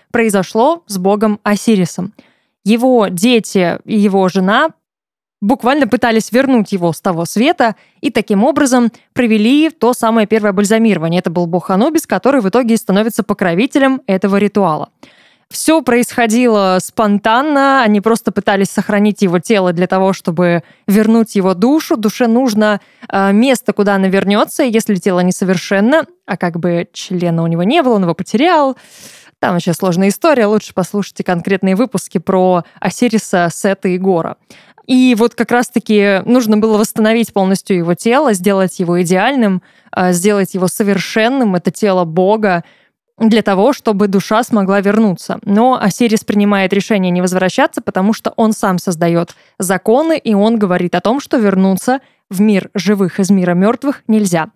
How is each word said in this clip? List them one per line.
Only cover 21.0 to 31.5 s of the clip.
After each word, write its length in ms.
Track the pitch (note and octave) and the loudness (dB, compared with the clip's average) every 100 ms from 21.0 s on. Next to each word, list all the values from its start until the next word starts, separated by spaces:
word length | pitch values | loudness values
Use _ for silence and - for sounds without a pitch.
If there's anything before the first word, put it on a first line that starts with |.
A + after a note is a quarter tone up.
| G#3+ A3+ A3 G#3 | 2 2 0 0
его 180 | F#3 | 0
душу. 440 | F3+ A3+ D#4 - D4 | 0 2 0 0 -2
Душе 300 | G#3+ - A#3+ | -2 -2 0
нужно, 520 | A3+ C4 G#3 G#3+ G3+ - _ - | 2 0 0 0 -2 -6 _ -6
э, 220 | G3 G3 | -2 2
место, 400 | G3+ C4 A#3+ - | 2 2 0 -2
куда 220 | G3+ G3+ G3 | -2 0 2
она 120 | F#3+ | 2
вернётся, 560 | G3 G3 G3+ D#4 - | 0 2 0 0 -2
если 320 | C#4 A3 A3 G3 | 0 0 0 -4
тело 240 | G3+ F3+ | -2 0
несовершенно, 840 | F3+ F#3 F#3 F3+ - G3 G#3+ D#4 D4 _ - | 0 -2 -2 -4 -2 0 2 0 -2 _ -10
а 120 | F#3+ | -6
как 200 | F3 E3+ | -4 -4
бы 300 | F3 E3+ - | -2 -2 -6
члена 500 | - - F3+ F3 E3 | -12 -8 -4 -2 -2
у 40 | E3 | -2
него 160 | E3 | -2
не 200 | F3+ D#4+ | 0 0
было, 120 | C4 A3 | 2 0
он 80 | |
его 100 | F#3 | 0
потерял. 640 | E3 F#3 A3 D#4+ E4 C#4 B3+ - - - - - _ | -2 -4 -2 0 2 0 -4 -14 -20 -20 -20 -20 _
Там 140 | - | -4
вообще 200 | F3 F3+ | -2 -2
сложная 340 | E3 F#3+ E3+ G3 | -2 -2 0 0
история, 380 | - E4 C4+ G#3 | 0 0 2 2
лучше 280 | G#3+ - | 0 -4
послушайте 520 | - F3 G3+ F#3+ - F#3+ | -6 -4 -6 -6 -8 -4
конкретные 500 | F3 E3 | -4 -2